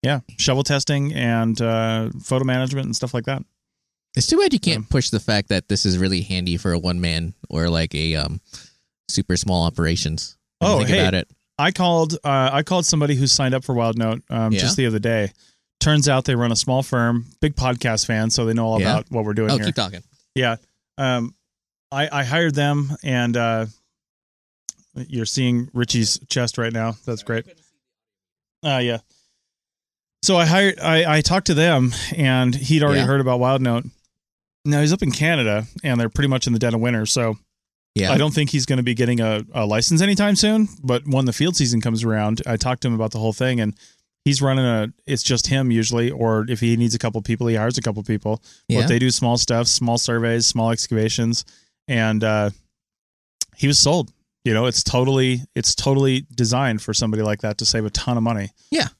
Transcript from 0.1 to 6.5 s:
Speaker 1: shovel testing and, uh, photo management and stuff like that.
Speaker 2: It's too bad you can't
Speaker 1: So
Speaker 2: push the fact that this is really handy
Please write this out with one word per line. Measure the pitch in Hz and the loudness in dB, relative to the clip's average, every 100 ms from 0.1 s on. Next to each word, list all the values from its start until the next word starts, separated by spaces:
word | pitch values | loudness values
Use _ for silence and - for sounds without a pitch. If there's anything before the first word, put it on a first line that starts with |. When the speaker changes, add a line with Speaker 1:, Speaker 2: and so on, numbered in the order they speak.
| 143 - - | -4 -4 -4
Speaker 1:
shovel | - 131 | 0 0
testing | 143 143 - 143 139 | 2 0 0 -2 -2
and, | 156 120 117 113 110 | -2 0 0 0 0
uh, | 117 113 113 113 110 - | 0 0 0 -2 -4 -8
photo | - 131 131 | -2 -2 0
management | 127 131 139 135 | -2 -2 -4 -4
and | 113 | -6
stuff | 127 | -4
like | 127 113 | -6 -4
that. | 135 - _ _ _ _ _ _ - | -8 -8 _ _ _ _ _ _ -4
Speaker 2:
It's | - | 0
too | 330 | 2
bad | 392 | 4
you | 240 | 2
can't | - 151 110 | 0 -2 -2
Speaker 1:
So | |
Speaker 2:
push | 139 120 | -2 0
the | 110 | -2
fact | - 104 98 | 0 -2 0
that | 95 - | -2 0
this | 101 101 | -2 0
is | 90 | 0
really | 92 92 | 0 -2
handy | 80 92 90 | -2 -4 -2